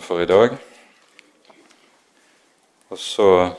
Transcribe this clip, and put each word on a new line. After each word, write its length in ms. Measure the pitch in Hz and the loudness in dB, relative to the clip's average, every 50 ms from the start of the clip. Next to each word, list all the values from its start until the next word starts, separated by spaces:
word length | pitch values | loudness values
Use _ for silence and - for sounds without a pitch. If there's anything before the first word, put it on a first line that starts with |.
| - | -10
for 160 | - 90 87 | -8 -6 -4
i 60 | 87 85 | -2 2
dag, 240 | 92 101 117 123 131 139 - - _ _ _ _ _ _ _ _ _ _ _ _ _ _ _ _ _ _ _ _ _ _ _ _ _ _ _ _ _ _ _ _ _ _ _ _ _ _ _ _ _ _ _ _ 95 | 2 4 2 2 0 -6 -16 -20 _ _ _ _ _ _ _ _ _ _ _ _ _ _ _ _ _ _ _ _ _ _ _ _ _ _ _ _ _ _ _ _ _ _ _ _ _ _ _ _ _ _ _ _ -18
og 60 | 90 | -16
så 280 | - - - - 104 98 92 90 90 90 90 | -14 -10 -4 0 2 4 4 4 2 -2 -6